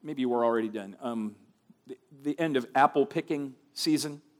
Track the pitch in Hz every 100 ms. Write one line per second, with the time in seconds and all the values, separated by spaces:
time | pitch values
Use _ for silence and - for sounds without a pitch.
0 | - 147 127 120 117 117 110 107 98 98
1 | 127 117 107 104 _ _ _ _ - 131
2 | _ 139 139 143 165 135 117 135 143 147
3 | 135 127 - 151 139 131 _ - - 151
4 | 151 147 _